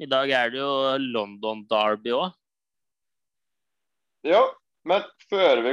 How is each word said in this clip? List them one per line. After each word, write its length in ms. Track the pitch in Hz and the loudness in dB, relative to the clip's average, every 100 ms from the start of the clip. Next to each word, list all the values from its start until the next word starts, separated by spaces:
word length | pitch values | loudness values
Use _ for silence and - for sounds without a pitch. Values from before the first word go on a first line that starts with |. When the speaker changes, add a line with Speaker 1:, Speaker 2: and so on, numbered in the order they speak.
Speaker 1:
I 40 | 147 | -2
dag 200 | 135 139 | 0 2
er 200 | 131 120 | 0 0
det 80 | 127 | -2
jo 120 | 139 139 135 135 | -2 0 0 -2
London 640 | 135 117 101 101 110 110 104 | -2 -4 -6 -6 -6 -6 -2
Derby 460 | 110 107 107 113 | 0 0 -2 -2
også. 220 | 120 180 - _ _ _ _ _ _ _ _ _ _ _ _ _ _ _ _ _ _ | -4 -4 -8 _ _ _ _ _ _ _ _ _ _ _ _ _ _ _ _ _ _
Speaker 2:
Ja, 180 | 143 190 262 - _ _ 160 | 2 4 4 -2 _ _ -2
men 180 | 190 202 _ - | -2 -4 _ -6
før 320 | 202 180 123 | 2 4 4
vi 80 | 117 | 2